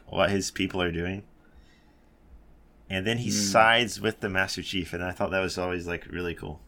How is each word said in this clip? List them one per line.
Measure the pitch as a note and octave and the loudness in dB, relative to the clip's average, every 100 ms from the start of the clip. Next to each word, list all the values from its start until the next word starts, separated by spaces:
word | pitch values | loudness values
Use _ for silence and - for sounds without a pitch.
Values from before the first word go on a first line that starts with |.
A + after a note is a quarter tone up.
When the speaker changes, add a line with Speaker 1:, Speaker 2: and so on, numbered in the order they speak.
| - | -4
Speaker 1:
what | F#2+ F#2+ | 2 2
his | G2 - | 2 -2
people | - F#2+ F#2+ | -4 -2 0
are | F2 | 0
doing. | E2+ F2 G2 - - _ - - _ _ _ _ _ - - - - - _ - | 0 -4 -6 -10 -20 _ -20 -20 _ _ _ _ _ -20 -20 -20 -20 -20 _ -6
And | F#2 F#2 | -2 0
then | A#2 | 0
he | A2+ | 0
Speaker 2:
Hmm. | G#2 | 0
Speaker 1:
sides | G2 A2 A2 A#2 A2+ - | 4 6 8 6 4 0
with | G#2+ - | -2 -2
the | G#2 | -2
Master | F#2+ F#2+ - | 0 0 -2
Chief, | E2+ F#2+ E2 | -4 -4 -4
and | F2 | -4
I | F2+ | -6
thought | F2 G2 | -4 -2
that | F#2+ | 0
was | F#2 F2+ | 0 -2
always, | F2+ F2 E2+ | -2 -4 -4
like, | E2+ - | -6 -6
really | - F2 D#2 | -6 -6 -6
cool. | F2+ D2+ | -10 -12